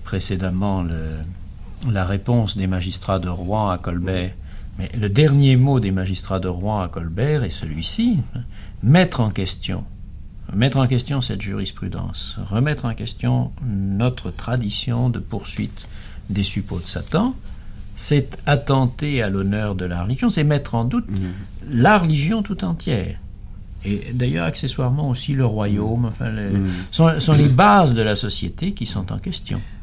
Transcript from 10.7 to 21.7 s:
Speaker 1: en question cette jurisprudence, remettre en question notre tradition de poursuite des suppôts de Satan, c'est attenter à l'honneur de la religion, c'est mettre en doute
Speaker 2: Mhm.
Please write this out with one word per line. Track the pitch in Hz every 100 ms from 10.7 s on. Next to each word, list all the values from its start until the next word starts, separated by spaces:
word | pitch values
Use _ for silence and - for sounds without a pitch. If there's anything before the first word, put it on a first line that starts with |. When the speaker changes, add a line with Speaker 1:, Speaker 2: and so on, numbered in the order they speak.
| 135
Speaker 1:
en | 127
question | 127 - 143
cette | 120 98
jurisprudence, | 101 101 98 - 95 85 87 90 - - 92
remettre | 101 143 147 117
en |
question | 113 113 - 123 123 123 - 127
notre | 101 98 98 123 123 95
tradition | - - 123 107 - - 120 123
de | 107
poursuite | - 107 - - 104 - - - - - -
des | 101
suppôts | 98 - - 87
de | -
Satan, | 90 87 160 240 262 - - - - - -
c'est | - 147 127 - -
attenter | 143 - 135 127 - 151 139
à | 107
l'honneur | 98 98 104 104 95
de |
la | 90 87
religion, | 95 131 240
c'est | 180 147
mettre | 147 143 117
en | 117
doute | 240 240
Speaker 2:
Mhm. | 98 95 92 92 - -